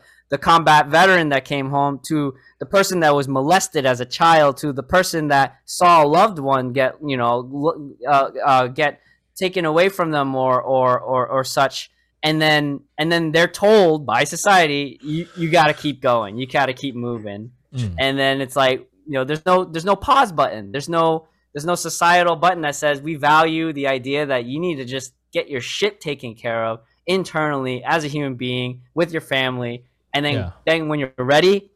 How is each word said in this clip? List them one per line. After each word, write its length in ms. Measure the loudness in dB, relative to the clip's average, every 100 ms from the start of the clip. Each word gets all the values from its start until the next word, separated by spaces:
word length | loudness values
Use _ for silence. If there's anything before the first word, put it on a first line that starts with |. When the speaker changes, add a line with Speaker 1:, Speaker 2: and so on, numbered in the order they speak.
| _ _ _
Speaker 1:
the 100 | -2
combat 500 | 2 4 6 4 4
veteran 420 | 4 4 4 2
that 140 | -2
came 260 | -2 -4 -2
home 300 | -2 -2 -4 -4
to 260 | -4 -4 -8 _ _
the 60 | -2
person 340 | 0 0 2
that 140 | 2
was 120 | 2 0
molested 580 | -2 2 0 0 -2 0
as 140 | -2
a 40 |
child 540 | -4 0 4 6 4 2
to 140 | -6
the 100 | -6
person 460 | 0 0 0 -2 0
that 280 | 2 0 -4
saw 400 | -14 2 6 6
a 20 | 6
loved 320 | 4 4 0
one 340 | 0 0 0
get, 220 | 0 0 -2
you 120 | -6 -2
know, 320 | 0 0 -4
l-, 380 | -4 -2 -4 -10 -10 0
uh, 240 | 2 2 -2
uh, 220 | 2 2 2
get 340 | -2 -4 -4 _ _ _ -6
taken 280 | -4 -2
away 240 | 0 2 2
from 220 | 0 -2
them 240 | 0 -2
or, 260 | 0 0 0
or, 400 | 0 2 2 0
or, 260 | 0 -2 0
or 180 | -2
such. 460 | -2 0 0 -2 -14 _ _ _
And 200 | -2 0
then, 380 | 2 2 0 -6 -12 -6
and 120 | -2
then 200 | 0 0
they're 140 | 2 0
told 580 | 2 4 6 6 2
by 200 | 0 0
society, 760 | -2 0 2 4 4 0 -6 -10
"You, 280 | -8 -6 -8 -6
you 140 | 2
gotta 220 | 4 4
keep 300 | 0 -6 -2
going. 340 | 0 0 -2 -8
You 100 | -4
gotta 240 | -2 -2
keep 220 | -4 -8 -8
moving." 560 | -8 -8 -10 -12 -14 _ _
Speaker 2:
Mm. 220 | -8 -6 -2
Speaker 1:
And 200 | -2 0
then 220 | 0 0
it's 160 | -2 0
like, 240 | 0 0 -8 _ -8
you 60 |
know, 100 | -6
there's 220 | -4 -4 2
no, 180 | 2
there's 200 | 0 -4
no 100 | -2
pause 380 | -2 2 2 2
button. 400 | 0 -2 -2 -8
There's 160 | -8 -2
no, 400 | 0 2 0 -6 _ _
there's 100 | -8
no 120 | -4 -4
societal 580 | -4 0 4 4 4
button 280 | 2 0 0
that 120 | -4
says, 260 | -2 -2 -2
"We 140 | -4
value 580 | -2 2 4 4 0 -4
the 140 | -4 -4
idea 400 | -4 -4 -4 -2
that 200 | -4 -4
you 120 | -6
need 180 | -6 -6
to 80 |
just 300 | -8 -10 -12 _ _
get 160 | -6 -6
your 120 | -8
shit 400 | -8 -4 -4 -4
taken 340 | -10 -10 -12
care 300 | -10 -6 -4
of 160 | -4 -6 _ _ -4
internally 800 | -4 -2 -4 -2 -4 -4 -6
as 200 | -2 -2
a 40 | -2
human 260 | -6 -6
being 480 | -6 -6 -4 -6 -8 _
with 180 | -4 -2
your 80 | -4
family. 640 | -4 -2 -2 -4 -8 -10 _ _ _
And 100 | -4
then, 100 | -2
Speaker 2:
Yeah. 160 | -4 -6 -6 -2
Speaker 1:
then 220 | -2 -2
when 100 | -4
you're 140 | -6 -4
ready, 520 | 0 4 4 2 -2